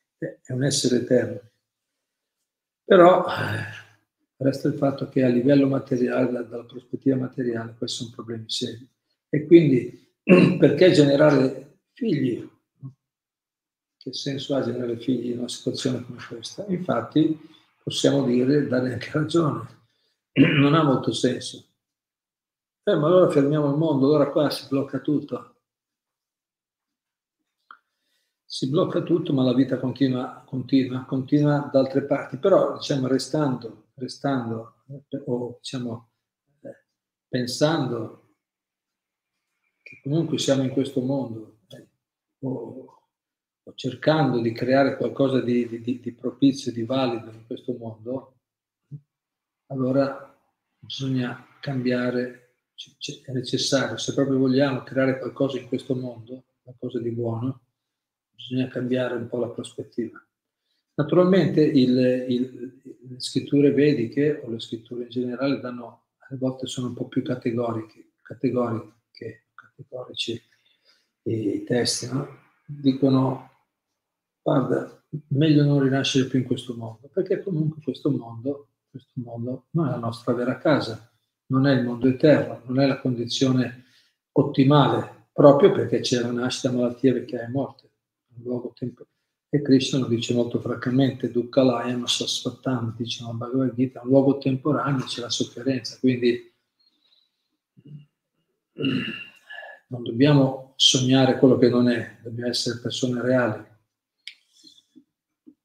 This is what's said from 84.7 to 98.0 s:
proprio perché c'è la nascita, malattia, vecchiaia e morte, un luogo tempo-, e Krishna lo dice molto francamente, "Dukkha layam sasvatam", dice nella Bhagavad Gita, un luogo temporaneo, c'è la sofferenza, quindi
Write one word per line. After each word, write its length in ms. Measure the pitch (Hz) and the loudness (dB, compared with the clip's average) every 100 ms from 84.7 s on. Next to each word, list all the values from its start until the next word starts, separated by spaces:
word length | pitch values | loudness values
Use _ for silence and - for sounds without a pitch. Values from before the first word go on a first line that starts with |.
| 147 120 113 - - _ | 6 6 2 -4 -12 _
proprio 380 | - 143 139 190 | 6 8 10 6
perché 280 | 123 113 117 | 4 0 -2
c'è 220 | - 123 | 0 0
la 100 | 117 | 0
nascita, 400 | 120 123 - 127 | -2 -4 -4 -2
malattia, 420 | 123 120 - 135 | -2 -2 2 2
vecchiaia 320 | 120 - 120 117 | 2 -4 -10 -6
e 40 | |
morte, 400 | 135 123 - _ _ _ _ _ 117 | -6 -6 -10 _ _ _ _ _ -14
un 80 | |
luogo 300 | 120 123 120 - | -8 -8 -8 -10
tempo-, 300 | 123 - - _ _ _ _ | -12 -12 -20 _ _ _ _
e 120 | 143 | -2
Krishna 380 | 143 135 - 139 | 4 4 4 -2
lo 80 | 117 | 0
dice 260 | 113 - | -2 0
molto 260 | 123 117 113 | 0 0 -4
francamente, 680 | 123 113 127 127 131 - 123 | -6 -6 0 2 2 0 -4
"Dukkha 340 | 120 120 139 | -4 -2 2
layam 420 | 131 117 123 123 113 | 2 2 -2 -6 -4
sasvatam", 920 | - 113 - 120 - 139 123 113 113 | -4 -4 -6 -8 -8 -6 -4 -4 -6
dice 260 | 117 - | -8 -8
nella 120 | 117 117 | -10 -10
Bhagavad 400 | 120 131 127 113 | -4 -2 -2 -2
Gita, 260 | 131 - | -4 -4
un 80 | 123 | 4
luogo 280 | 135 139 - | 4 6 2
temporaneo, 680 | 135 131 151 123 139 135 - | 0 -2 0 -2 0 -2 -4
c'è 160 | - | -8
la 80 | 120 | -6
sofferenza, 680 | - 113 - 127 127 - - | -6 -6 -6 -4 -4 -6 -2
quindi 500 | 127 120 120 117 - _ _ _ _ _ _ _ _ _ _ _ _ _ 147 147 | 0 2 0 0 -6 _ _ _ _ _ _ _ _ _ _ _ _ _ -20 -20